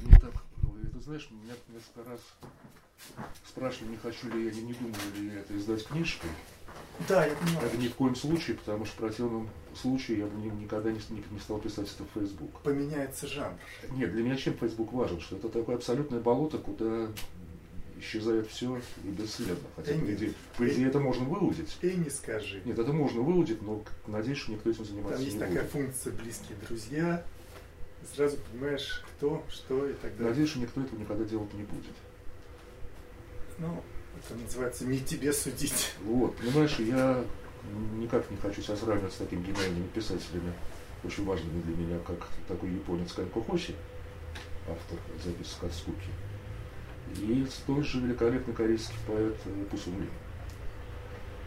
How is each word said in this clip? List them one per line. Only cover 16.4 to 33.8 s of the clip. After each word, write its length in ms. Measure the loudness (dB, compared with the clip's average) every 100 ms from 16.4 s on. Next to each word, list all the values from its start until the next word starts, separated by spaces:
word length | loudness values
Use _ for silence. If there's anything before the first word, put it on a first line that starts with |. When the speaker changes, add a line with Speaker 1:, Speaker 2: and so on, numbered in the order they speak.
| 4 0
Speaker 1:
куда 500 | -4 -2 0 0 -2 -4 -6 -8 -14 -14 -12 -8 -8 -8
исчезает 500 | -6 -2 4 4 2
всё 300 | -2 -2 -2 -6 -8
и 60 | -6
бесследно. 580 | -4 -4 -4 -2 -4 -6 -6
Хотя, 160 | 0
Speaker 2:
Да 40 | 2
Speaker 1:
по 60 |
Speaker 2:
нет. 140 | 2 0
Speaker 1:
идее, 160 | -2 -4 -6 2
по 40 |
Speaker 2:
И 40 | 4
Speaker 1:
идее 140 | 6 6
это 120 | 6
можно 240 | 4 2
выудить. 540 | 2 4 2 2 -4 0
Speaker 2:
и 120 | 2
не 160 | 2 0
скажи. 500 | -2 -4 -4 -4 -6 -2
Speaker 1:
Нет, 120 | 0
это 140 | 2
можно 300 | 4 4 4
выудить, 400 | 6 6 6 2
но, 140 | -2 -4
к-, 140 | -4 -8 -4
надеюсь, 320 | -2 0 -2
что 140 | -2
никто 160 | 0 0
этим 140 | 0
заниматься 320 | -2 -4 -2 -2
Speaker 2:
Там 80 |
есть 120 | -2 -2
Speaker 1:
не 40 |
Speaker 2:
такая 200 | 0 0
Speaker 1:
будет. 80 | 0
Speaker 2:
функция 420 | 0 -2 -2 -4
"близкие 460 | -4 -4 -8 -10 -10 -6
друзья". 580 | -6 -4 0 2 2 -2 -10 -14 -14 -14 -8 -8 -8 -8
Сразу 220 | 2 4 2 -6
понимаешь, 500 | -4 -2 -2 -2 -6 -6 0
кто, 260 | 0 0 -4
что 380 | -8 0 0 0
и 60 |
так 180 | -2 -4
далее. 160 | 0 2
Speaker 1:
Надеюсь, 200 | 4 4
что 80 | 2
никто 200 | -2 0
этого 160 | -2 -4
никогда 240 | -2 0
делать 280 | 0 0 -2
не 80 | -6
будет. 300 | -4 -6 -6 -14 -16 -8 -8 -8 -12 -16 -16 -8 -8 -8 -14 -14 -10 -6 -4 -4
Speaker 2:
Ну, 240 | -4 -4